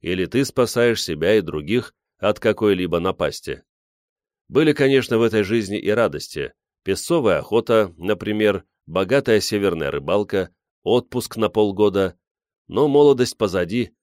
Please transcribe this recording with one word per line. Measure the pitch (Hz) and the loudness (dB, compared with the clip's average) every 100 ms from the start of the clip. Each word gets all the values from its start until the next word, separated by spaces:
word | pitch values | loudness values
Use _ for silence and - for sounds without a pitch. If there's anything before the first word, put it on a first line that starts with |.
или | 82 92 | -6 -4
ты | 87 131 | -2 -2
спасаешь | 135 - 117 120 120 110 | -2 0 0 2 0 0
себя | - 76 85 110 | -4 -2 2 2
и | |
других | 80 78 73 120 - _ _ _ | 0 -6 -2 -2 -4 _ _ _
от | 101 104 | -4 -2
какой-либо | 113 104 107 92 87 85 | -2 2 2 2 0 -2
напасти. | 92 - 76 - - 67 _ _ _ _ _ _ _ _ - | -2 -2 -4 -6 -10 -12 _ _ _ _ _ _ _ _ -4
Были, | 127 156 | 2 2
конечно, | 147 135 135 - 113 | 2 2 2 2 2
в | |
этой | 113 107 | 2 2
жизни | 98 117 98 101 | 0 0 -2 -4
и | 95 | -2
радости. | 107 104 73 - 78 65 _ _ _ | 0 0 -2 -10 -10 -10 _ _ _
Песцовая | - 95 - 170 110 78 | -6 -4 -2 0 2 0
охота, | - 113 - 113 98 82 | 0 -2 2 2 0 -2
например, | 92 98 104 107 104 95 - _ - | -4 -4 -2 0 0 0 -6 _ -6
богатая | 87 95 135 131 107 | -4 0 0 2 2
северная | - 104 98 82 71 | 2 -2 -2 -2 -4
рыбалка, | 71 71 101 101 98 87 _ _ _ | -4 -2 -2 -2 -4 -4 _ _ _
отпуск | 95 120 - 123 - 110 | -2 -2 -2 -8 -8 -4
на | 107 | -2
полгода — | 110 104 98 104 98 95 - _ _ _ _ - | 0 0 2 0 2 -2 -4 _ _ _ _ -8
но | 107 147 | -2 2
молодость | 143 147 127 123 - | 4 6 4 0 -2
позади, | 104 92 87 117 113 _ | -2 -2 -2 -4 -6 _